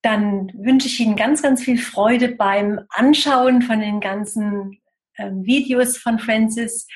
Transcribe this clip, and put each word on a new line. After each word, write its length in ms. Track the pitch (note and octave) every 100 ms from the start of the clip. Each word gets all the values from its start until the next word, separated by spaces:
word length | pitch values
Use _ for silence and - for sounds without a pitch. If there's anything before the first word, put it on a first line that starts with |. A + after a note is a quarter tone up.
dann 480 | A#3 G#3+ G#3 G3+ F#3+
wünsche 340 | - G#3 C4 C4
ich 120 | -
Ihnen 160 | A3+ G#3
ganz, 260 | A3 D4+
ganz 220 | C#4+ C4
viel 160 | - A#3+
Freude 560 | - - G#3 A#3+ A#3+ A#3+
beim 460 | G3 G3 G#3 G#3 -
Anschauen 760 | G3 B3+ D4 D4 C4 B3+ B3+
von 160 | B3 A3
den 200 | G#3 G#3
ganzen, 800 | G3+ G3 G#3 A3 G#3 G3+ G3 G3 _ _ _ -
ähm, 260 | G3+ F#3+
Videos 540 | F#3+ C4+ C4 B3 B3 -
von 220 | - A3+
Francis 680 | A3+ A3 A3 A3 A#3 - -